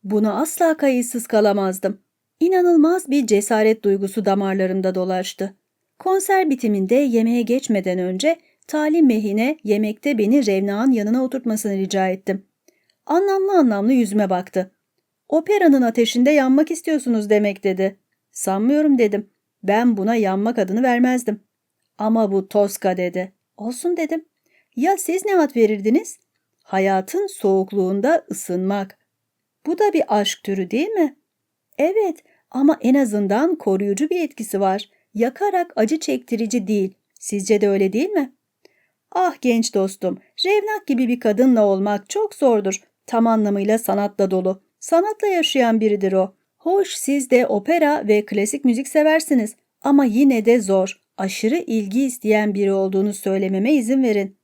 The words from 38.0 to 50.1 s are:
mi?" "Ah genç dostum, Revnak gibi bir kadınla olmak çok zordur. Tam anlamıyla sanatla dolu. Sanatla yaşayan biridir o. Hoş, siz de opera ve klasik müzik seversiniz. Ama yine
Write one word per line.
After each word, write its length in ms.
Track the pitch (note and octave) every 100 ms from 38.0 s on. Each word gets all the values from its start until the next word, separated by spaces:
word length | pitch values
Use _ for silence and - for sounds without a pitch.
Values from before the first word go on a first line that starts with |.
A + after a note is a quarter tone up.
| F4
mi?" 240 | G4+ C4 _ _ _ _ _ _ _ _
"Ah 240 | - F#4 -
genç 320 | B3+ A#3 A3
dostum, 440 | G3+ F#3+ F#3+ F#3 F#3+ _ - F4+
Revnak 420 | G#4 G#4 G#4+ -
gibi 200 | B3 B3
bir 120 | B3
kadınla 460 | A3+ G#3 C4 A#3 G#3
olmak 440 | F#3+ G3+ G3+ -
çok 260 | G4+ G#4+ -
zordur. 460 | C#4 A3+ G3 G3+ _ _ -
Tam 220 | A#3 A3+
anlamıyla 500 | A3+ G#3 G3+ G3 A3+
sanatla 540 | - G3 G3+ G3+ G3
dolu. 320 | F#3+ F#3 F#3+ _ _
Sanatla 480 | - E4 G4+ G#4+ G#4
yaşayan 540 | F4+ D#4 C4+ A#3+ A3+
biridir 320 | G#3+ G#3 F#3+
o. 220 | F#3+ F#3+ _ _ _
Hoş, 380 | D#4+ G4 F#4+ -
siz 340 | - C#4+ B3+
de 180 | B3 B3
opera 600 | G#3 G3+ E4+ D4+ D4+ G#3
ve 180 | G#3+ G#3
klasik 400 | G#3 G#3 C#4+ B3+
müzik 220 | A3+ C4+
seversiniz. 680 | D#4 D4+ D#4+ D#4 C4+ A3 - _ _
Ama 240 | C4+ C#4+
yine 400 | C4+